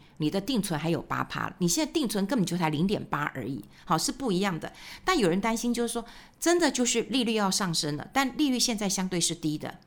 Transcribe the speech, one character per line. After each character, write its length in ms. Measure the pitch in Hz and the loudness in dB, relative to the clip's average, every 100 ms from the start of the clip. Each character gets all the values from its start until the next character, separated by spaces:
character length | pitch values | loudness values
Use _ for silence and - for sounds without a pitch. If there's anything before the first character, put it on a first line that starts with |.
| - - | -10 -4
你 120 | 151 | -2
的 100 | 190 | 0
定 220 | 196 247 | 0 0
存 180 | - 151 | 0 0
还 100 | 160 | 0
有 120 | 156 | -2
八 220 | - 131 | -2 -4
趴， 280 | - - 110 - | -4 -4 -6 0
你 100 | 175 | 0
现 180 | 311 311 | 2 0
在 60 | |
定 160 | 339 233 | 0 0
存 180 | 208 196 | 0 0
根 120 | 269 | 2
本 80 | 170 | 0
就 100 | 175 | 0
才 140 | 156 | 0
零 160 | 151 190 | 2 0
点 180 | 156 | 0
八 200 | - 147 151 | -2 -4 -4
而 120 | - 117 | -4 -6
已， 180 | 139 - - - | -8 -10 -12 -2
好， 120 | 175 | 0
是 140 | - | 0
不 200 | - 269 | -2 0
一 100 | 180 | 0
样 160 | 202 160 | 0 -2
的。 120 | - - - - | -6 -12 -18 -6
但 140 | - 359 | 0 4
有 120 | 185 | 4
人 120 | 185 | 4
担 140 | 226 226 | 0 0
心 180 | 240 | 0
就 140 | 240 233 | 0 -2
是 60 | |
说， 120 | 233 220 - - - | -4 -8 -14 -20 -2
真 200 | 320 349 | 2 4
的 100 | 302 | 4
就 160 | 262 240 | 2 2
是 160 | 233 | 0
利 200 | - 254 | 0 0
率 100 | 233 | 2
要 160 | 220 196 | 2 2
上 240 | 190 185 | 2 0
升 220 | 160 151 147 | 0 -2 -4
了， 100 | - | -2
但 240 | 269 269 - | 0 0 2
利 120 | 294 | 2
率 100 | 247 | 2
现 180 | 247 202 | 0 0
在 100 | 202 | 0
相 200 | 190 185 | -2 -2
对 120 | 175 | 0
是 140 | 160 | 0
低 240 | 165 156 151 | 0 -2 -4
的， 220 | 135 - | -6 -12